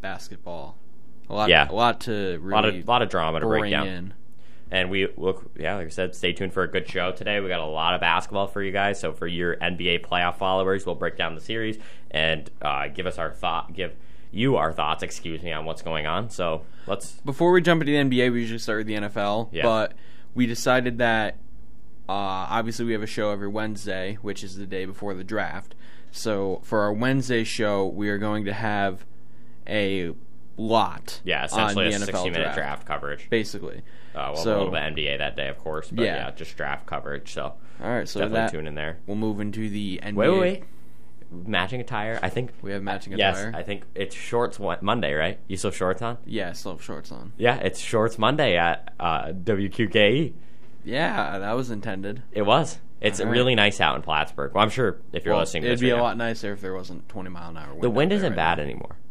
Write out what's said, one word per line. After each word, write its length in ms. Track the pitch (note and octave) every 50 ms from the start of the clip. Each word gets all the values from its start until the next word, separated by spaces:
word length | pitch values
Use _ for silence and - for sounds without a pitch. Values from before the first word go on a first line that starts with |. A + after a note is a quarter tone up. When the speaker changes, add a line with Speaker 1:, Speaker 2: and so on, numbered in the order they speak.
Speaker 1:
basketball. 720 | - F#2+ F#2 - - - G2+ E2+ - F2 F2 D#2+ C#2 - - - - - - - - - - - - -
A 40 | -
lot, 140 | G#2 G#2+ G#2
Speaker 2:
Yeah. 220 | E2+ D2+ D2 D2+
Speaker 1:
a 20 |
lot 300 | E2 G#2+ A#2+ A#2+ A#2 -
to 100 | - B2+ A2 G#2 G2+ F#2 F2
Speaker 2:
A 20 |
lot 300 | D#2 D#2 F#2+ G2+ G#2+ G#2+
of, 80 | G#2+ G2
Speaker 1:
really 80 | -
Speaker 2:
lot 180 | - G#2+ A#2+ B2
of 80 | A2+ F2+
drama 320 | F#2+ F2+ D#2+ D#2+ D#2+ D#2+
to 60 | -
break 140 | - D#2+ -
Speaker 1:
bring 80 | G#2+ G2+
Speaker 2:
down. 160 | D#2+ D2 G2
Speaker 1:
in. 280 | F#2+ F#2 F2 F2+ G2 - - - - - - - - - - - -
Speaker 2:
And 220 | F#2 F#2 F2+ F2+
we 160 | G2 F#2+ F#2+ - -
look, 320 | - E2+ F#2 F#2 - - - -
yeah, 200 | - D#2 E2 G2+
like 100 | G2+ E2+
I 40 | D#2+
said, 240 | - - F#2 F2+ F2+
stay 160 | - - F2+
tuned 200 | F2 - G2 F#2
for 120 | F2 F#2+ F2+
a 40 | E2
good 200 | - F#2 F2+ -
show 220 | - F#2 F2 F#2
today. 260 | F#2 - G2+ G2+ G#2 G#2
We 80 | G2 F#2
got 120 | F2+ E2+
a 40 | D#2
lot 280 | D#2 D#2 D#2 D#2+ E2+ F2+
of 60 | F2
basketball 480 | E2+ E2+ E2 - - - G#2 G2 G2+ G2
for 120 | - G2+
you 120 | G2 F#2+
guys. 260 | F#2 G2 G2 G2+ G2+ G2+
So 140 | - E2
for 140 | D#2 - F2+ F2
your 280 | F2 E2+ F2 F2 E2 -
N 140 | E2 F2 F2+
B 120 | E2+ F2 F2
A 80 | E2+ E2+
playoff 360 | - - F2 F2+ F2 F2+ F2 -
followers, 460 | G2 F#2 F#2+ F#2+ F#2+ F#2+ G2 G2 F2+
we'll 120 | F2+ E2+
break 200 | E2 - - -
down 200 | - F2 E2 E2
the 40 | D#2
series 380 | D#2 - A2 A2+ A2 A2 A2 - - - - - - -
and, 400 | - D2+ D#2+ D#2+ D#2+ D#2 C#2+ - - -
uh, 280 | - D2 C#2 C#2 C#2+ D2+
give 180 | - F#2 F2
us 100 | F2+ D#2+
our 140 | E2+ E2 D#2
thought, 420 | - - - E2+ E2 E2 D#2 - E2+
give 200 | F#2 F2+ E2 - - - - - - - -
you 240 | - G2 A#2+ C3+ B2+
our 160 | E2+ D2+ D#2+
thoughts, 320 | D#2+ D#2+ D2+ D2+ D#2+ - F#2
excuse 360 | - - - - E2+ D#2+ D#2+
me, 120 | F2 E2+
on 140 | D#2+ D2+ D#2
what's 160 | D#2+ D#2+ -
going 220 | - E2 D#2+ D#2 D2+ D#2
on. 220 | E2 F#2+ A2+ A2
So 320 | - - F2+ E2 D#2+ D#2+ - - - - - -
let's 240 | G2+ - - - - - -
Speaker 1:
Before 280 | - C3+ - E3 F3
we 100 | F3+ F#3
jump 180 | D#3+ F3 E3+ D#3+
into 120 | D#3 C#3+
the 60 | D3 D3
N 100 | C#3 C3+
B 120 | B2+ B2
A, 60 | B2 B2+
we 100 | A#2+ A#2+
usually 180 | A#2 A2+ A2+ A#2
start 200 | - A#2 G#2+ A2
with 80 | A2 G#2+
the 80 | G#2+
N 80 | G#2 G#2
F 120 | G2 -
L. 320 | A2 G2+ G2+ G#2 A2 A#2 -
Speaker 2:
Yeah. 100 | - D#2+
Speaker 1:
But 300 | D#2+ A#2 A2 A2 G#2+ - - - - - - - - - -
we 120 | A#2+ B2
decided 520 | A2+ A#2 - - C3+ B2+ B2+ B2 B2 A#2 A2+
that, 360 | B2 A#2 A2+ A2 G#2+ G2 - - - - - - - - - - - - - - - -
uh, 420 | F#2+ G2+ G2+ F#2+ F#2+ F#2+ F#2 -
obviously 360 | - A#2 A2+ A2+ A2 A2+ A#2+
we 60 | A#2
have 100 | A2+ G#2
a 40 | G#2+
show 240 | G#2 - A2+ G#2+ G#2
every 160 | G#2 G2 G2+ G2+
Wednesday, 680 | G2+ A2 G#2+ G#2+ G#2 G2 G2+ G2+ F#2 F#2+ F#2 G2 G#2 G2+
which 220 | - G#2 F#2+ -
is 140 | G#2 F#2+ F#2
the 100 | G2 G2
day 180 | F#2+ F#2+ F#2 F#2+
before 300 | F#2 F#2+ - G2+ G2+ F#2+
the 80 | F2+ F#2+
draft. 520 | G2+ G#2+ G#2 F#2 F2 - F#2+ - - - - - - - - - -
So 500 | - - - A2+ G#2 G2 G2 F#2+ F#2 - -
for 160 | - A#2 G#2+
our 120 | G#2 G#2
Wednesday 520 | G#2 G#2+ A#2+ C3 C3+ C3+ A#2 A2+ B2 A2+ A2
show, 420 | G2+ - - A2 G#2 G2+ G2 F#2+
we 220 | F#2 - G2+ G#2 G#2
are 100 | G#2 G2+
going 280 | G#2+ G#2+ G#2+ G#2+ G#2
to 60 | G2
have 540 | G#2 G#2 A#2 G#2+ G#2 G2+ G2+ G2 F#2+ - - - - - - - - - - - - - - -
a 420 | G#2 G#2+ G2+ F#2+ G2 F#2+ F2 E2 D#2 - - - - - - - - -
lot 640 | A2 G#2+ A2+ A2 G2 F2+ - - - - - -
Speaker 2:
Yeah, 180 | - - E2 C#2
Speaker 1:
on 40 | C2
Speaker 2:
essentially 400 | - - A2 A2 G#2 G2+ G2+ F#2 E2+
Speaker 1:
the 40 |
Speaker 2:
a 20 | -
Speaker 1:
N 80 | G2+
F 60 | G2+ G2
L 60 | F#2+
Speaker 2:
sixty-minute 280 | F#2 F2+ F#2 E2+ E2 D#2
Speaker 1:
draft. 100 | D2 C#2+
Speaker 2:
draft 300 | D2+ D2 C#2 C#2+ C#2+ -
coverage. 420 | - D2+ D2+ D2 C#2+ D2 - - -
Speaker 1:
Basically. 520 | A#2+ A2+ G#2 - - G2 F#2+ D2+ - - - - - - - - -
Speaker 2:
Uh, 180 | D2+ C2+ C2+
well, 40 | D2
Speaker 1:
So 140 | D#2 G2+ A2+
Speaker 2:
a 60 | G#2+
little 140 | G2+ G2 F#2
bit 60 | F2 D#2+
of 40 | D2
N 80 | D#2 D#2
B 120 | D#2 D2+ C#2+
A 100 | C#2+ C2+
that 180 | D2 C#2 -
day, 120 | D2+ C#2 C2+
of 100 | C#2+ -
course, 320 | - D#2+ D#2 D#2 D#2 -
but 120 | - A2+ A#2
Speaker 1:
Yeah. 100 | G2+ D#2+
Speaker 2:
yeah, 140 | C#2+ C2 B1+
just 260 | A#1 - E2 - -
draft 300 | - D#2 C#2 D2 - -
coverage. 460 | - D#2 C#2 - C#2+ C#2+ C#2 - - -
So 180 | - C2+ C#2+ - - - - - -
Speaker 1:
All 80 | - G#2
right, 180 | B2 A#2 - -
so 120 | - G#2
Speaker 2:
definitely 200 | D#2+ - A2 A2+
Speaker 1:
that 120 | A2+ G#2
Speaker 2:
tune 140 | - D#2 D#2
in 80 | D#2 D2
there. 220 | D2+ D2+ D#2 E2 - -
Speaker 1:
we'll 100 | F#2+ G2+ G#2+
move 220 | A2 A2 G#2+ G2+
into 280 | G#2 G#2 G2+ A2 A2 G#2
the 320 | G2+ G#2 G#2 G2 F2+ E2+
Speaker 2:
Wait, 40 | -
Speaker 1:
N 80 | G#2 G#2
B 60 | G2
A. 100 | A2+ D3+
Speaker 2:
wait, 80 | F#3 F#3+
wait. 240 | F3+ F3+ G3 F#3 - - - - - - - - - - - - - -
Matching 500 | F2 F2 F2+ G#2+ G#2 F2 F2+ G#2+ B2 B2
attire. 360 | A#2 - B2 G#2+ G#2+ A2 A2+ -
I 80 | - F#2
think 220 | - B2 B2+ A#2+ - -
Speaker 1:
We 80 | - G2
have 100 | G2 G2+
matching 360 | G2 G2 G2 F#2+ - G2 A2 A2
Speaker 2:
yes, 200 | G2 G2 F#2+ F#2+
Speaker 1:
attire. 120 | G2+ A2+ A2+
Speaker 2:
I 80 | D#2+ F2+
think 180 | G2 G2+ G2+ - - -
it's 200 | - G2 - -
shorts 440 | - - - A#2 A#2 A#2+ G#2+ G2+ G2
one, 180 | G2+ F2 E2+ -
Monday, 320 | F2+ G2+ A#2 A#2+ F2+ C#2+
right? 260 | D2 D2+ D#2+ F2+ G2+ - - -
You 80 | F#2+ F#2+
still 120 | - G2+
have 40 | F2
shorts 240 | - F#2 F2+ F#2+ -
on? 160 | A#2 A#2 A#2+ A#2+ -
Speaker 1:
Yeah, 260 | - A2+ G#2+ F#2+ F2
I 20 |
still 200 | - - - G2
have 100 | F2 D#2+
shorts 280 | - - F2 D2 - -
on. 200 | - A#1+ A#1 G2 G#2+
Speaker 2:
Yeah, 200 | - G#2+ A#2+ C3
it's 220 | - - F#2+ - -
shorts 360 | - - - A2 G#2+ A#2 G2+
Monday 400 | G2+ A2 A#2 C#3 D3+ D3 A#2 F2+
at, 380 | E2+ E2+ E2+ - - - - - -
uh, 340 | F#2 E2+ D#2+ - - D#2+
W 360 | F2+ F#2 F2 A2+ G#2+ F#2+ G2+ F#2+
Q 200 | F#2+ - A2+ F#2+
K 240 | - A2 G#2 G2+ B2
E. 200 | C#3+ E3 - - - - - - - - - - - -
Speaker 1:
Yeah, 540 | G2 A2+ C#3 E3 - - - F2+ C#2+ F#2+ F#2+
that 140 | G2 G#2
was 180 | A2+ B2+ C3+ B2
intended. 520 | A2+ G2+ G2+ A2+ G2 F#2+ G2 G2+ A2 C3 - -
Speaker 2:
It 100 | - G#2+
was. 360 | G#2 G#2 A#2 D3+ D#3 - - - - - - -
It's 180 | - G#2+ G2+ G#2
Speaker 1:
All 60 | G#2
right. 60 | A2+
Speaker 2:
really 220 | A#2+ B2 B2 C3 B2
nice 220 | G#2+ G2+ G#2 G2+ -
out 140 | F#2+ D2+ B1+
in 40 | C#2+
Plattsburgh. 520 | D2+ D#2+ D#2 D2+ D2+ - - - C#2+ C#2 -
Well, 100 | G2 G#2+
I'm 60 | A2
sure 300 | A2 C3 B2 G2 - - - -
if 140 | - F2 -
you're 80 | E2+ E2+
Speaker 1:
Well, 60 | E2
Speaker 2:
listening 220 | E2 - - E2+ -
to 20 |
Speaker 1:
it'd 120 | A#2+ B2 A#2+
Speaker 2:
this 40 |
Speaker 1:
be 80 | B2 B2+
Speaker 2:
right 60 | A#2+
Speaker 1:
a 20 | A#2+
Speaker 2:
now. 40 | A#2+
Speaker 1:
lot 120 | A#2 G2+
nicer 380 | A#2 A#2 A#2 A2 - - G2+ G2+
if 80 | F#2+
there 100 | G2 F#2 F#2
wasn't 320 | F#2 F2+ F2+ F2+ D#2 - -
twenty 180 | - G2+ F#2 F2+
mile 220 | F2+ F2 E2+ E2+
an 80 | E2 D#2+
hour 140 | - -
wind 100 | C#3+ E2
Speaker 2:
The 80 | - B2
wind 220 | G#2+ B2 D3+ F#3
Speaker 1:
out 20 | G3+
there 20 | G#3
Speaker 2:
isn't 100 | F#3+ D3
Speaker 1:
right 40 | -
Speaker 2:
bad 220 | - D#2+ E2 E2+ D#2
Speaker 1:
now. 60 | D2+
Speaker 2:
anymore. 320 | C#2 A#1+ - - - - - - -